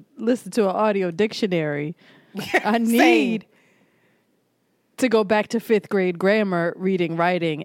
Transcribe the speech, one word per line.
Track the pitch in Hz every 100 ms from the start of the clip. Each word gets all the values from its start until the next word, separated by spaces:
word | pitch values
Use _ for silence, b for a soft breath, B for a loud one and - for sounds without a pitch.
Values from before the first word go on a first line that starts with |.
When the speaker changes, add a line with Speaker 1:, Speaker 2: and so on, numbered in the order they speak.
| - -
Speaker 1:
listen | 220 254 185
to | 233 196
an |
audio | 185 214 196 180
dictionary. | 165 214 - 208 175 151 143 147 - b b
Speaker 2:
<laughs> | b 202 -
Speaker 1:
I | - - 233
Speaker 2:
Same. | 226
Speaker 1:
need | 233 311 339 254 220 - b b b b b b b b _ _ _ _ _ _ -
to | 254
go | 220
back | 196 214 208
to | 233
fifth | - 214 -
grade | 202 185 170
grammar, | 185 220 202 175 170 -
reading, | 190 185 170 165
writing, | 170 180 165 151